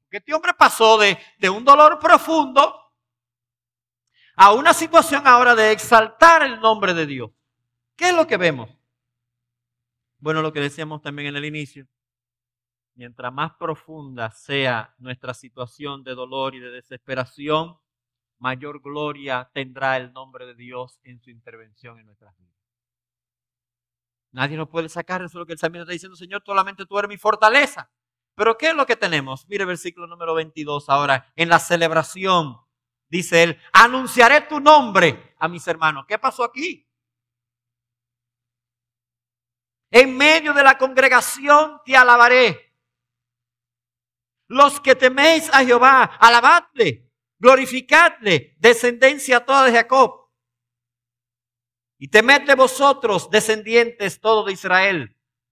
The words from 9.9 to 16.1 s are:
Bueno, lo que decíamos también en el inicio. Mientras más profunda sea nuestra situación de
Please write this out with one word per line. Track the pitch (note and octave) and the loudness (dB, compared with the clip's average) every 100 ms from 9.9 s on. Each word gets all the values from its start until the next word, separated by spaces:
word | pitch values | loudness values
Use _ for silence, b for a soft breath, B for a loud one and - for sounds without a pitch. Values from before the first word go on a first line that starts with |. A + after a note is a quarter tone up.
| _ _ _ | _ _ _
Bueno, | D3 D#3+ | -8 -6
lo | D#3 | -6
que | D#3 | -6
decíamos | C#3+ C#3+ D#3 D3+ | -8 -10 -14 -14
también | D3 C#3+ D3 | -16 -14 -12
en | C#3+ | -12
el | D3+ | -12
inicio. | D3+ C#3+ C#3+ C3 _ _ _ _ _ _ _ _ _ _ | -14 -16 -20 _ _ _ _ _ _ _ _ _ _ _
Mientras | B2+ B2 A#2+ B2 | _ -20 -18 -14
más | C3 D#3+ - | -10 -12 -10
profunda | E3 D3+ _ D#3 C#3 B2 A2 | -12 -12 _ -20 -20 -14 -14
sea | - - C#3 C3 A#2 G#2+ _ | -14 -10 -6 -4 -6 -10 _
nuestra | B2+ B2 B2+ | -20 -18 -16
situación | A#2+ B2 B2+ B2 _ D3 C#3 | -18 -20 -18 -18 _ -18 -16
de | C3 | -16